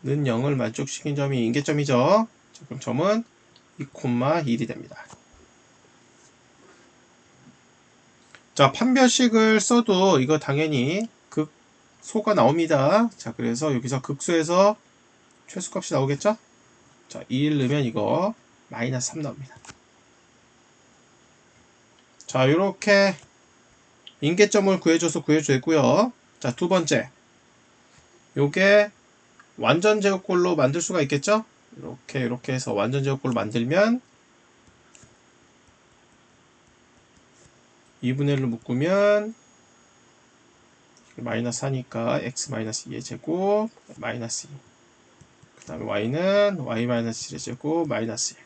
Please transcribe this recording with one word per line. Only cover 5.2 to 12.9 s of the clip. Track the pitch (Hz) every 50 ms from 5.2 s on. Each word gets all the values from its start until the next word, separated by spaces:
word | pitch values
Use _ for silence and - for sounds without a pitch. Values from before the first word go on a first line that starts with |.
| _ _ _ _ - _ _ _ _ _ _ _ _ _ _ _ _ _ _ _ _ - _ _ _ _ _ _ - - - _ _ _ _ _ _ _ _ _ _ _ _ _ 127 - - _ _ _ _ _ _ _ _ _ _ _ _ _ _ _ _ - _ _ _
자, | - 143 135
판별식을 | - - 226 254 254 269 262 254 - - 254 240 220 226 220 220 220 214
써도 | 196 - 240 240 233 226 196 185 190 196 180 135
이거 | 131 131 156 151
당연히 | - - 139 143 156 156 151 131 120 139 170 202 226 226 _ _ _ _
극소가 | - - 156 151 _ _ _ _ _ _ _ _ _ _ - - - 220 - 220 208
나옵니다. | 185 117 127 147 170 165 160 160 139 135 147